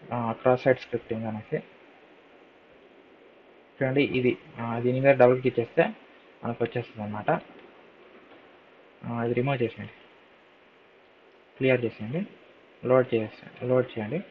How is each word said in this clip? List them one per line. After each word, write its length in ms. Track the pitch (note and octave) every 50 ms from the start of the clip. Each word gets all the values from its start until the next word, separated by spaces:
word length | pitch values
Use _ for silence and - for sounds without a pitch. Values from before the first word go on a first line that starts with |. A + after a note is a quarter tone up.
| - - A#2
ఆ, 180 | A#2+ A#2 A2+
cross 300 | A2+ - - B2+ B2+ A#2+
site 180 | - C3+ B2+ -
scripting 460 | - - - A#2 - - A#2 A2+ A2+
అనేసి 320 | A2 A2 A2 G#2+ - D#3 D3+ - - - - - - - - - - - - - - - - - - _ - _ _ - - - - - - - - - - - - - - - - - -
చూడండి 460 | - _ _ - C3+ C3 C3 C#3+ C#3+
ఇది, 340 | A2 - B2+ B2 B2 A#2 - - - - -
ఆ, 220 | A#2 A#2 A#2 A#2
దీని 200 | A#2 B2 B2+ C3
మీద 160 | C3+ C#3 C#3
double 240 | B2+ B2+ B2 B2+ B2+
click 200 | B2+ B2+ A#2+ -
చేస్తే 320 | A2+ - - - E3 A3 A3 - - - - - - - - - -
మనకు 200 | A#2+ A#2+ - A#2+
వచ్చేస్తుంది 400 | A#2 - B2 A#2 - - A2 G#2 G#2
అనమాట. 240 | G#2 G#2+ G#2 - D#3 E3+ - - - - - - - - - - - - - - - - - - - - - - - - _ - - - - - _ - -
ఆ, 180 | B2 A#2 A#2+ A#2
ఇది 100 | A#2 A#2+
remove 300 | A#2+ B2 C#3 C#3 B2+ A#2+
చేసేయండి, 300 | A2+ - - G#2 G#2 - - - - - - _ _ _ _ _ _ _ _ _ _ _ _ _ _ _ _ _ _ _ _ _ - _ - _ _ _ -
Clear 280 | C3+ C3 B2+ B2 A#2+
చేసేయండి, 420 | A2+ - - G#2+ A2 B2+ E3+ G#3 - - - - - - - _ _ _ - -
Load 300 | B2 B2+ C3 B2 B2 -
చేసే-, 500 | A2+ A2 G#2+ - - - - - - B2+
load 340 | B2 B2+ B2+ B2 B2 - A2+
చేయండి. 240 | G#2+ G#2 B2 F3 G#3 -